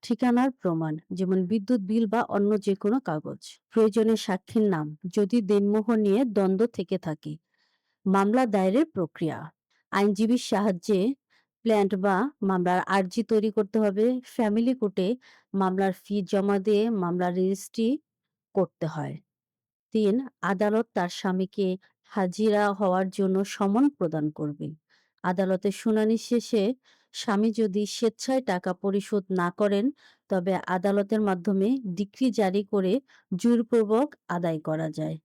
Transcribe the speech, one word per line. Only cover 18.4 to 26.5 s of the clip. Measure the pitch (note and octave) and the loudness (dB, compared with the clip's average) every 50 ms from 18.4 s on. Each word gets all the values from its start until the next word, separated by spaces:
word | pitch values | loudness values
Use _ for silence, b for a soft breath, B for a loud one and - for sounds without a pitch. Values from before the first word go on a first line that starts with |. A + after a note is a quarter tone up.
| _ _ _ | _ _ _
করতে | - F3+ - _ _ - | -2 -2 -2 _ _ -6
হয়। | D#3+ D#3+ D#3+ C#3+ C#3 C#3+ D#3 _ _ _ _ _ _ _ _ _ _ _ _ _ _ _ | -6 -6 -6 -8 -8 -10 -12 _ _ _ _ _ _ _ _ _ _ _ _ _ _ _
তিন, | A3 G#3+ G3+ G3+ B3 C4+ B3+ _ _ | 0 2 2 2 0 -2 -6 _ _
আদালত | - F3 G3 F#3 G#3+ G#3 G#3+ A3 A#3 _ _ | -4 -4 -2 0 0 2 2 0 0 _ _
তার | G#3 F3+ F3 | -4 -4 -2
স্বামীকে | - - - G3+ F#3 F#3 F#3+ F#3 _ - G3 F#3 F#3 F#3+ b b b b _ _ | -4 -4 -4 -2 0 0 -2 -4 _ -4 -2 -2 -2 -4 b b b b _ _
হাজিরা | - A3 F#3+ F3+ F3+ - G#3+ A3 G#3 G#3 G#3 G#3 G3+ | -4 -2 -2 -2 -2 0 0 2 4 4 2 2 0
হওয়ার | G3 G#3 F#3+ F#3 F#3 F#3+ F#3+ | 0 0 0 2 2 0 -2
জন্য | F#3 - G3 F#3+ F#3+ F#3+ G3 | -2 -2 0 0 2 0 -2
সমন | G3 - - G#3 G3 G3 A3+ C#4 C#4+ | -4 -4 -2 -2 0 2 2 2 2
প্রদান | C#4+ _ F#3 E3 D#3+ D#3 D3 D3+ | 0 _ -4 -2 -2 -2 -4 -4
করবে। | D3+ - D3+ D3 D3 D3 D#3 D#3 D#3 D#3 _ _ _ _ _ _ _ _ - | -4 -4 -6 -8 -6 -8 -10 -10 -10 -14 _ _ _ _ _ _ _ _ -6
আদালতে | F3+ F#3 F3 G3 F#3+ F#3+ F3+ - G3+ | -4 -2 -2 0 0 0 0 0 -4
শুনানি | F#3+ - - A3+ G#3+ A3 G#3+ A3 A3+ A3 | -4 -2 -2 0 2 2 2 2 0 0
শেষে | - - A#3+ A#3 A3 - | 0 -2 -2 -2 -2 0